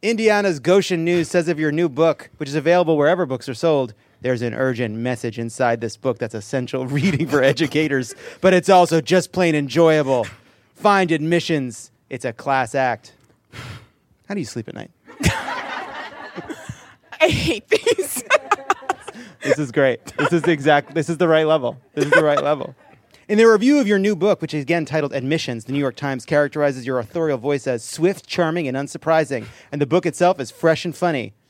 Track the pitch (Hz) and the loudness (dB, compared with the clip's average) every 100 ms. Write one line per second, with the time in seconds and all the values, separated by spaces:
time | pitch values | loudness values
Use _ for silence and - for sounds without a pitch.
0 | 208 226 220 208 202 156 131 190 185 175 | -2 0 2 4 2 0 4 4 4 -2
1 | 165 175 160 180 165 156 156 147 170 127 | 0 0 0 0 0 -2 0 0 -2 2
2 | 165 147 - _ 143 147 147 175 170 156 | 2 2 -8 _ -6 -2 2 2 4 4
3 | 147 180 160 127 - 123 170 147 127 117 | 4 2 -2 -4 -8 -4 0 0 -2 -8
4 | _ _ 127 123 120 117 131 120 120 107 | _ _ -4 -2 -2 -2 -2 -2 -4 -4
5 | 120 123 120 110 117 - 123 117 110 - | -4 -4 -6 -6 -10 -2 0 0 -4 -6
6 | 135 113 113 110 101 135 123 131 131 143 | -4 -4 -6 -8 -6 -6 -4 -6 -4 -2
7 | 185 151 160 147 135 127 160 160 156 135 | 0 -2 0 2 2 2 0 0 0 0
8 | 123 - - - 185 185 - 190 175 165 | -4 -10 -18 0 4 4 6 6 6 4
9 | 147 185 - - 175 151 143 127 165 156 | 2 0 0 0 2 2 0 4 4 4
10 | 135 131 101 - _ _ _ _ 214 202 | 2 0 -2 -8 _ _ _ _ 2 2
11 | 185 165 156 170 - 160 131 113 - _ | 2 0 0 0 0 -4 -4 -10 -20 _
12 | _ 127 127 113 - 135 123 139 131 110 | _ -8 -8 -8 -2 -2 0 0 -2 -2
13 | - _ _ _ _ - - - - _ | -10 _ _ _ _ -18 -16 -18 -20 _
14 | _ _ _ 202 123 - 107 - - _ | _ _ _ -8 -8 -8 -10 -12 -16 _
15 | _ - - - - 1017 539 - - - | _ -4 -2 -2 -8 -10 -10 -12 -12 -14
16 | - - - - - - - - - - | -16 -16 -18 -16 -14 -16 -16 -18 -20 -20
17 | _ - 320 - - 220 - 440 - 480 | _ 0 0 2 -2 -4 -2 0 0 0
18 | 370 - 466 571 539 - 269 381 539 - | -2 -8 0 0 0 -6 -2 -6 -4 -10
19 | - 220 240 - 135 - 143 117 135 120 | -10 -20 -20 -10 -2 0 0 2 2 2
20 | - - 151 170 160 156 139 147 143 160 | -8 -4 0 2 2 0 4 2 2 -6
21 | 151 156 175 160 156 156 123 - _ - | -4 0 2 4 4 0 0 -8 _ -6
22 | 143 - 151 147 143 151 - 139 _ _ | 2 4 4 2 0 -2 -4 -14 _ _
23 | _ _ _ 214 226 214 240 294 220 202 | _ _ _ 4 6 6 4 4 4 2
24 | 190 196 190 196 156 151 135 170 156 156 | 2 0 0 0 -2 -6 -2 -2 0 -2
25 | 143 135 131 156 - 117 107 139 139 117 | -2 -4 -2 -2 -4 -8 -6 -4 -4 -4
26 | 143 135 - 151 147 151 147 131 123 127 | -6 -6 -2 0 0 0 -2 -2 -4 -4
27 | 110 175 160 135 120 143 139 120 - - | -4 -4 -2 -2 -2 -4 -2 -6 -8 -4
28 | 170 190 - - 165 170 147 131 143 - | -2 -2 -8 -2 0 0 -4 -4 -8 -8
29 | - 160 156 131 113 - - 147 143 160 | 0 2 2 -4 -8 -18 -12 -4 0 0
30 | 175 - 175 185 120 - 165 160 180 151 | 0 2 2 2 -4 -2 0 2 -2 -4
31 | 180 147 107 - | -2 -2 -6 -14